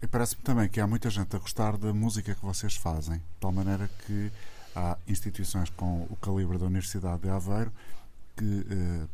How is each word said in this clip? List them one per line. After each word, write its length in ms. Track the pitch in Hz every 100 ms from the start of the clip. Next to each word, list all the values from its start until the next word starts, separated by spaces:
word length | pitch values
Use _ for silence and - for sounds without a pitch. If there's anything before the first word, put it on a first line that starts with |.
E 60 | 110
parece-me 340 | 120 120 -
também 280 | - 123 98
que 100 | 110
há 80 | 104
muita 220 | 113 120
gente 260 | 98 92 98
a 40 |
gostar 360 | - - 110 101
da 160 | 107
música 400 | 104 113 104 104
que 80 | 101
vocês 360 | 98 95 104 -
fazem, 400 | 87 80 76 82
de 60 | - -
tal 100 | 98
maneira 380 | 92 95 98 92 - -
que 260 | 101 104 - - - -
há 240 | 92 87 85 85
instituições 640 | 95 98 92 92 98 85
com 320 | - 90 85 82
o 60 | -
calibre 420 | 101 95 90 90
da 80 | 90
Universidade 580 | 95 - 98 90 87
de 60 | 95
Aveiro 440 | 95 92 104 113 - - - - - - -
que, 80 | 104
eh, 600 | 101 - 98 87 85 78